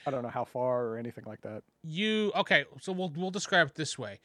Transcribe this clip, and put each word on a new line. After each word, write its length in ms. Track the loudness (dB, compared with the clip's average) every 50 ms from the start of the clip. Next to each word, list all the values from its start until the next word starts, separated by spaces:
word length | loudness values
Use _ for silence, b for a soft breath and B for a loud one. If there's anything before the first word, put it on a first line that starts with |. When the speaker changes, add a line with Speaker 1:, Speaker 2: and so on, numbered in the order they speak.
| -4
Speaker 1:
I 60 | -2
don't 100 | -2 -2
know 80 | -4 -2
how 160 | -2 -4 -4
far 400 | -2 -2 0 0 2 2 2 0
or 100 | -2 -4 -4
anything 240 | -6 -8 -10 -10 -12
like 160 | -12 -14 -12
that. 220 | -10 -10 -10 -10 -12 _ _ _
Speaker 2:
You, 500 | -12 -8 -4 0 2 2 2 2 2 2 2
okay, 300 | 0 4 4 4 4 4 2 -8 -10
so 100 | -6 -4
we'll, 180 | -2 -2 -2 -2
we'll 220 | -2 -2 -4 -2
describe 340 | -2 -4 -2 4 6 6 6 6
it 40 | 2
this 240 | -4 -4 -4 -4
way. 220 | -6 -6 -8 -8 -12